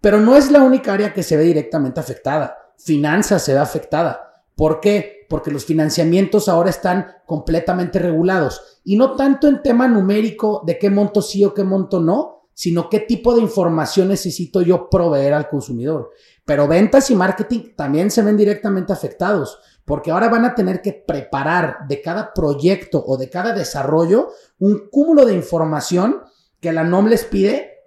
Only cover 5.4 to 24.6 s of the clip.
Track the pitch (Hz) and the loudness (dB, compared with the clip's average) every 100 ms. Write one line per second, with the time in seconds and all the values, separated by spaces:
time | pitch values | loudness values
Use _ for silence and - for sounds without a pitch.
5.4 | - 143 - 160 151 - 160 175 190 208 | -4 -8 -2 0 0 0 2 2 2 0
6.4 | 202 170 175 165 185 180 - - _ 151 | 2 2 0 -2 -2 -2 -4 -16 _ -8
7.4 | - 165 170 180 175 190 175 160 180 190 | -2 -2 -2 -4 -2 -2 0 0 0 0
8.4 | 139 - - _ - 208 262 - 277 269 | -2 -6 -18 _ -2 2 2 2 0 2
9.4 | 294 269 277 233 254 220 190 208 220 - | 2 2 2 2 4 2 2 0 -2 -2
10.4 | 214 208 165 165 202 202 202 208 - 196 | -4 -2 -4 -2 0 2 2 0 -2 0
11.4 | 202 208 190 190 190 185 165 220 311 - | 0 0 -2 -2 -2 0 0 0 -4 -12
12.4 | _ - 175 170 165 214 - 233 233 233 | _ -8 -2 -2 0 -4 -2 -2 2 2
13.4 | 220 202 170 160 147 - 185 196 180 - | 2 0 0 0 0 0 2 0 -4 -8
14.4 | 175 190 175 180 - 190 170 143 139 147 | -4 0 2 2 2 0 2 2 2 0
15.4 | 147 147 - 120 131 156 117 _ _ _ | -2 -8 -6 -8 -6 -6 -8 _ _ _
16.4 | - 147 147 165 214 277 269 214 185 - | -4 0 2 4 4 4 4 2 0 -2
17.4 | 208 233 - - 143 147 202 233 208 208 | -4 -6 -8 -10 -4 0 0 0 2 2
18.4 | 208 208 208 190 175 175 139 - 180 202 | 2 0 -2 -4 -4 -6 -6 -6 -2 -2
19.4 | 131 - _ _ - 147 165 170 220 226 | -4 -12 _ _ -8 -6 -4 -2 0 2
20.4 | 240 - 185 180 208 - - 156 - 139 | 0 0 -2 -2 -6 -8 -8 -8 -6 -6
21.4 | 139 175 160 - 139 139 - 185 208 - | -2 -2 -2 -8 -8 -8 -6 -8 -6 -4
22.4 | 151 139 160 190 - 156 - 131 131 175 | -2 0 0 0 -2 -6 -2 -6 -6 -6
23.4 | 208 196 160 147 135 156 170 214 330 - | -4 -4 -6 -6 -2 0 2 0 0 -12
24.4 | _ _ | _ _